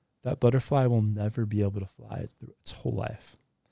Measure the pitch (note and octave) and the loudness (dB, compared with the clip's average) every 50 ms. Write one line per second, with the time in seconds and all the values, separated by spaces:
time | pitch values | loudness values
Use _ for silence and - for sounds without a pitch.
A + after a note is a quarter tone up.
0 | _ _ _ _ - B2 - - - A#2+ B2+ C3 - - D3 C#3 C3 B2 A#2+ A2+ | _ _ _ _ -6 -6 0 2 4 4 4 2 2 2 2 2 4 4 4 4
1 | G#2+ G#2 G#2 G#2 G#2 A2 - A#2+ A2+ G#2+ G#2+ G#2 G2+ G2+ G2 G2+ G2 G2 - - | 4 2 0 0 -2 -2 -2 -2 -2 -2 0 0 0 0 0 -4 -8 -10 -12 -16
2 | A2 G#2+ - - G#2+ A2 - _ - - - _ _ - - - - A#2+ A2+ G2 | -14 -10 -10 -8 -8 -10 -12 _ -20 -20 -20 _ _ -14 -10 -6 -4 -4 -4 -2
3 | - - A2 - - - - _ _ _ _ _ _ _ | -4 -6 -8 -10 -14 -20 -20 _ _ _ _ _ _ _